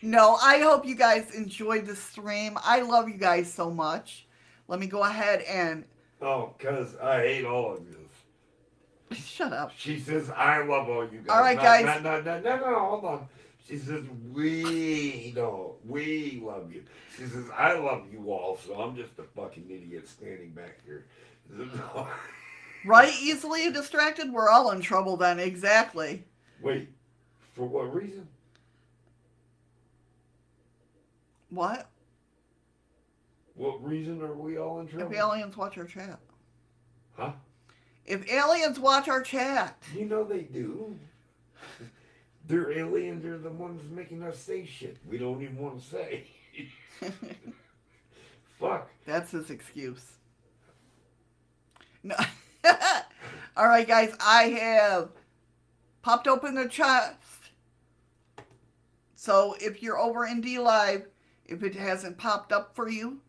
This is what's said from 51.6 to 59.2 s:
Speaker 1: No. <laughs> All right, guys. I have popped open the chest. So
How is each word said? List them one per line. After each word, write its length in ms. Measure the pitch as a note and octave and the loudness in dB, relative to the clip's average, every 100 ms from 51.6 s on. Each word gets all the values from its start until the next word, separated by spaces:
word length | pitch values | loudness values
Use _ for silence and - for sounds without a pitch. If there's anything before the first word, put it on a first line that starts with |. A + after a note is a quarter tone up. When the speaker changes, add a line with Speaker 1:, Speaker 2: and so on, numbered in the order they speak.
| _ _ _ _ | _ _ _ _
Speaker 1:
No. 120 | F#3+ G3+ - - _ _ | -8 -4 -4 -4 _ _
<laughs> 920 | - - F4+ D#4 - _ - - - - | 4 6 4 0 -4 _ -18 -18 -14 2
All 120 | A3 | 6
right, 200 | A#3 A3+ | 6 6
guys. 260 | A3+ A3 - | 4 4 2
I 240 | G#3 A3+ A#3 | 6 8 6
have 600 | A3+ A3+ A3 G#3 F#3+ E3 - _ _ _ _ _ _ _ _ | 2 2 4 6 2 -2 -12 _ _ _ _ _ _ _ _
popped 260 | - A#3+ C#4 | 2 2 4
open 280 | C4 C#4+ C4+ | 2 2 -4
the 120 | B3 | -4
chest. 480 | - D4 C4 G#3+ - _ - - _ _ _ _ _ _ _ _ - - _ _ _ _ _ _ | 2 4 4 2 -6 _ -20 -20 _ _ _ _ _ _ _ _ -20 -20 _ _ _ _ _ _
So 400 | _ | _